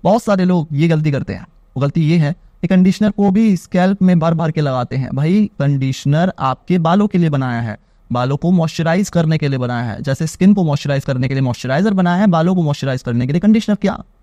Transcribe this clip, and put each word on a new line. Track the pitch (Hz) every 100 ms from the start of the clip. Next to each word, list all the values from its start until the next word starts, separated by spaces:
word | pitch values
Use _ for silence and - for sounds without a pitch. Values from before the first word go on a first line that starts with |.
बहुत | 165 220
सारे | - 196 185
लोग | 180 156
ये | 143 165
गलती | 156 151
करते | 139 -
हैं। | 92 - _ _ -
वो |
गलती | 143 165
ये | 151 170
है | 147 170 - _
कि | 170
कंडीशनर | 190 185 185 214
को | 208 202
भी | 196 226 180
स्कैल्प | - 180 185 196
में | 185 175
भर | 160
भर | 165 165
के | 156
लगाते | 147 127 123 131
हैं। | 131
भाई, | 131 156 196 202 -
कंडीशनर | 143 139 135 135 - 147 185 -
आपके | 131 127 - 180
बालों | 165 185 208
के | 180
लिए | 170
बनाया | 143 131 120
है, | 113 101 _ _ -
बालों | 123 127 139
को | 170
मॉइस्चराइज | 180 160 - 165 170 202
करने | 170 156 156
के | 147
लिए | 135
बनाया | 123 120 120
है। | 101
जैसे | - 131 160
स्किन | - 185
को | 196
मॉइस्चराइज | 165 143 147 139 -
करने | 131 131
के |
लिए | 135
मॉइस्चराइजर | 131 117 123 135 208
बनाया | 190 180 175
है, | 214
बालों | 170 165 185
को |
मॉइस्चराइज | 156 143 135 127
करने | - 120 127
के |
लिए | 160
कंडीशनर | 208 220 214 208
क्या | 202 - - _